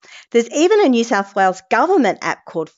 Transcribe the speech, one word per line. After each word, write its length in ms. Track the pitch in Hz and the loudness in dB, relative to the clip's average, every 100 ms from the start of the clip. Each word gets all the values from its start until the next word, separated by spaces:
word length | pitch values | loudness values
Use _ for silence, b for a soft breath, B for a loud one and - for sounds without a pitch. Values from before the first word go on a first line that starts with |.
| B B B | B B B
There's 180 | 233 233 | -2 -2
even 340 | 302 349 415 330 | 0 2 2 2
a 40 | |
New 140 | 240 | 0
South 320 | 233 208 202 - | 0 -4 -4 0
Wales 260 | 190 180 - | 0 -2 -4
government 500 | 220 311 370 220 - | -2 2 2 0 -2
app 240 | 165 - - | -6 -8 -10
called 260 | 170 160 | -10 -10